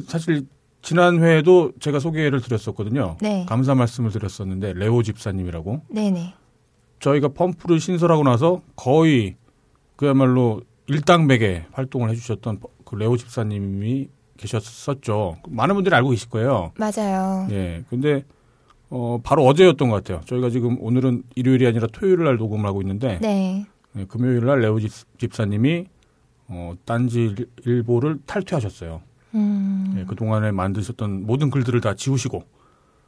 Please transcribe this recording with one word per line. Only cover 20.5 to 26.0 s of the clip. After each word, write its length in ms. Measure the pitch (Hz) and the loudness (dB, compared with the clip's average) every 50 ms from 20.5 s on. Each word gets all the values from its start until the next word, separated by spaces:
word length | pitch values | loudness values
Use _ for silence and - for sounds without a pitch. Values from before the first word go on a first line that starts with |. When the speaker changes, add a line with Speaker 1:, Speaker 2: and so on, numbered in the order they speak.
| 117 127 117 117 120 - | 0 0 0 -2 -2 -2
Speaker 1:
오늘은 440 | - 113 120 127 127 131 123 117 - - - | -2 0 0 2 2 2 0 -2 -4 -8 -8
일요일이 300 | 127 123 131 131 123 127 120 | -2 2 4 4 4 4 4
아니라 200 | 113 117 110 110 | 2 2 -2 -4
토요일 320 | - - 214 190 185 165 165 | -6 -2 2 2 2 4 2
날 140 | 147 123 113 | 2 0 0
녹음을 280 | 110 104 107 107 104 | 0 -2 -2 -2 -2
하고 160 | 101 98 98 | -2 -2 -2
있는데 380 | 95 98 95 104 127 127 98 85 | -4 -4 -4 -4 -4 -4 -4 -2
Speaker 2:
네. 440 | 226 214 202 196 190 185 185 196 202 - _ _ _ _ - 101 | -2 -2 0 0 -2 -2 -4 -6 -8 -10 _ _ _ _ -12 -10
Speaker 1:
예, 80 | 98 | -10
금요일 400 | 95 - 117 123 127 123 120 117 | -8 -4 -2 0 0 0 0 2
날 160 | 131 143 135 | 2 2 2
레오 180 | 113 107 107 110 | 2 2 0 0
집-, 120 | 107 107 - - - _ _ - | -2 -4 -8 -10 -20 _ _ -8
집사님이, 680 | 120 110 - - 113 101 101 107 117 143 170 170 180 - _ _ | -8 -8 -4 -4 -2 -2 0 2 2 2 0 -2 -6 -10 _ _